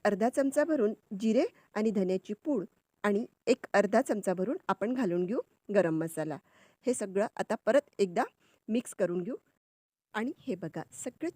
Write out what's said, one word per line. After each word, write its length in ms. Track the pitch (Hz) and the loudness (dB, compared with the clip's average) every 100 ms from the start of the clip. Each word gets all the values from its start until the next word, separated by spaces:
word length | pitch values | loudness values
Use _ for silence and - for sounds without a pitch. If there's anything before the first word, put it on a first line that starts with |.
| 208 | 0
अर्धा 240 | 196 233 | 2 0
चमचा 340 | 285 277 294 | 2 0 0
भरून 300 | 311 294 214 - _ 196 | 0 2 0 -2 _ -2
जिरे 240 | 220 233 415 - _ 208 | 2 4 2 -4 _ -2
आणि 160 | 220 | 0
धन्याची 420 | 196 185 190 - 208 | 2 0 0 -4 -8
पूड 220 | 208 190 165 _ _ _ | -4 -2 -4 _ _ _
आणि 220 | 208 208 240 _ - | 0 0 -2 _ 0
एक 180 | 254 - | 0 2
अर्धा 280 | 202 202 226 | 2 4 2
चमचा 320 | - 320 196 | 2 -2 -2
भरून 240 | 180 196 359 - | -2 -2 -2 -4
आपण 240 | 190 214 | -2 -2
घालून 320 | 254 202 175 180 | 0 0 0 0
घेऊ 140 | 254 - _ - | -4 -6 _ 0
गरम 240 | 202 170 160 | 2 4 2
मसाला. 380 | 160 - 156 139 - _ _ _ 247 | -2 -4 -6 -8 -14 _ _ _ -4
हे 80 | |
सगळं 340 | - 202 190 226 - | -4 -4 -2 -2 -4
आता 180 | 220 214 - | -4 -2 2
परत 240 | 269 - - | 2 2 -2
एकदा 240 | 190 175 440 - _ _ - | 0 0 -2 -6 _ _ -4
मिक्स 260 | 233 - | -2 -2
करून 280 | - 175 175 | -2 -2 0
घेऊ. 140 | 180 - _ _ _ _ _ _ _ | -4 -8 _ _ _ _ _ _ _
आणि 180 | 214 240 - | -6 -6 -6
हे 160 | - 180 | -8 -8
बघा 260 | 160 165 - | -6 -10 -12
सगळं 360 | - 254 - 320 | -12 -14 -8 -10